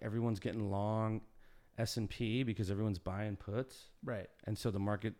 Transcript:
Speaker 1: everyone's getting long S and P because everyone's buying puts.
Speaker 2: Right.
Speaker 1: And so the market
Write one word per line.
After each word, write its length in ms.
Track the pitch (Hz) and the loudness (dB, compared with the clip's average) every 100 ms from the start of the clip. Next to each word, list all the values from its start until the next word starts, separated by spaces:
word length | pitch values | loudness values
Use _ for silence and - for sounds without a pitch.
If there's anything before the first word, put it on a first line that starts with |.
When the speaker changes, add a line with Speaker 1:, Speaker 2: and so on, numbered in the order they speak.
Speaker 1:
everyone's 380 | 117 113 117 107 | -2 2 2 2
getting 300 | 117 110 104 | 0 0 0
long 500 | 98 104 110 110 110 - - - - - - | 2 2 2 2 0 -4 -16 -20 -20 -12 -2
S 200 | 113 - | 0 0
and 120 | 107 | -2
P 340 | - 113 120 | 0 0 2
because 280 | 127 107 95 | 2 2 0
everyone's 280 | 98 110 92 | 2 2 0
buying 360 | - 95 107 98 | -2 -2 -2 -4
puts. 540 | - 107 135 - - - | -2 -2 -2 -8 -20 -10
Speaker 2:
Right. 260 | - 110 90 - - | -6 -6 -6 -10 -4
Speaker 1:
And 120 | 107 | -2
so 140 | 120 | 0
the 80 | 98 | 2
market 360 | 98 104 107 | 2 0 -2